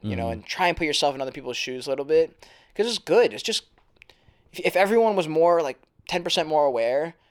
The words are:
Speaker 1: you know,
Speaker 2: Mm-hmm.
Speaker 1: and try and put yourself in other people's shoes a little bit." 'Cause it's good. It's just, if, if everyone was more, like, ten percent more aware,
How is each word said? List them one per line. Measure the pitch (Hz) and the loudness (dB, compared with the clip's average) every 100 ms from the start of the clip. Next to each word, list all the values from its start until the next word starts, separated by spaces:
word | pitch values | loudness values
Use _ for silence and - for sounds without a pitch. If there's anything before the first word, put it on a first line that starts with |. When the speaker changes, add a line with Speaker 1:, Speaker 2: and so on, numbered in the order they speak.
Speaker 1:
you | 107 98 | -8 -4
know, | 117 | -4
Speaker 2:
Mm-hmm. | |
Speaker 1:
and | 113 - | -6 -8
try | - 180 | -2 0
and | 165 | 0
put | 160 | -2
yourself | 143 147 135 | 0 0 -2
in | |
other | 131 | -6
people's | 143 127 120 | -8 -10 -8
shoes | - 127 135 | -8 -8 -6
a | |
little | 135 139 | -4 2
bit." | 160 160 - - - _ - | 2 2 -2 -20 -20 _ -4
'Cause | 226 | -4
it's | 220 | -4
good. | - 196 233 | 2 4 4
It's | 208 | 0
just, | - 214 - _ _ _ _ _ _ _ _ | -6 -6 -6 _ _ _ _ _ _ _ _
if, | - | -4
if | 180 180 | 0 2
everyone | 196 226 226 196 | 4 4 2 2
was | 156 | 0
more, | 156 170 170 | 2 4 4
like, | 147 127 _ _ - | 0 -6 _ _ -8
ten | 175 | -6
percent | 175 185 156 | -2 -2 0
more | 156 143 | 2 2
aware, | 120 113 135 165 - _ | 2 0 0 -2 -8 _